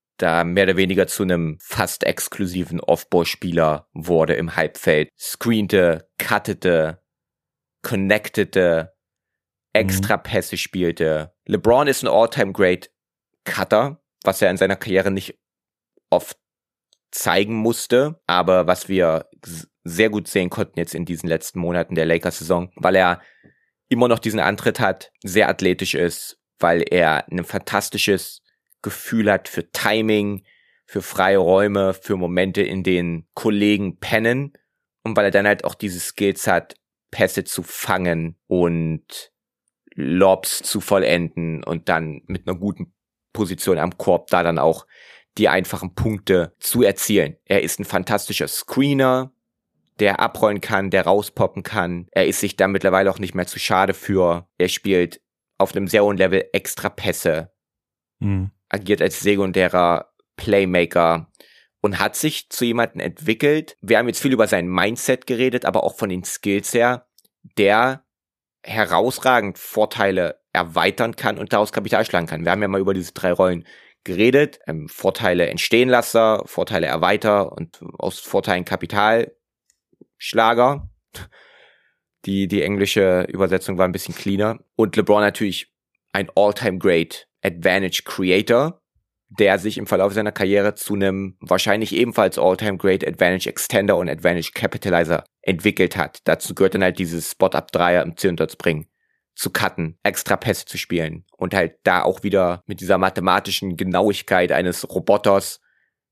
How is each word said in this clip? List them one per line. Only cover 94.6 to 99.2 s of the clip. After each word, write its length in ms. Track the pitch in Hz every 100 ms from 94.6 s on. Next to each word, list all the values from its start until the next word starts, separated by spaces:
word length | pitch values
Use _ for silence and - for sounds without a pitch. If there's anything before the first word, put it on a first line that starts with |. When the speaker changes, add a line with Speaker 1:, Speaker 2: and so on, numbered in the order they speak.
| 113 - 104 85 80 82 - _
Speaker 1:
entwickelt 560 | - 85 104 - 90 -
hat. 220 | 76 - -
Dazu 280 | 80 -
gehört 220 | - 95 98
dann 80 |
halt 160 | 92 90
dieses 320 | 87 85 82
Spot-Up-Dreier 720 | - 95 - - - 87 87
im 120 | 85 82
Zehn 180 | 98 82
dort 220 | 80 -
bringen, 280 | - 78 - _ _ _